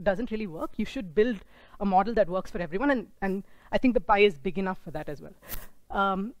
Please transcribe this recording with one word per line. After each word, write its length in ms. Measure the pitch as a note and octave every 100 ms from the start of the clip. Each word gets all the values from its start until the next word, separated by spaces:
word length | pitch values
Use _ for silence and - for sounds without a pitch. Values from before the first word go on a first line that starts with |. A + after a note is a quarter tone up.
Doesn't 280 | G3+ F#3+ B3
really 160 | G#3+ G#3
work. 240 | D#3 D#4 -
You 80 |
should 300 | G#3+ C4+ F#3+
build 240 | D3+ A#3 G3 - - - -
a 40 |
model 300 | G3+ F#3+ G3+
that 140 | A3+ F3
works 220 | F#3 -
for 80 | G3
everyone, 320 | E3 F#3+ C#4
and, 180 | C4 - -
and 240 | G3 F#3+ - - -
I 60 | G3
think 160 | B3+
the 60 | G#3+
pie 200 | - G3+
is 180 | G#3 D#3
big 200 | G3 E3+
enough 200 | F#3+ F#3
for 80 | -
that 160 | D3 D3+
as 120 | C#3+
well. 140 | D3+ - - - - - -
Um, 440 | G#3 G3 F#3+ G#3 -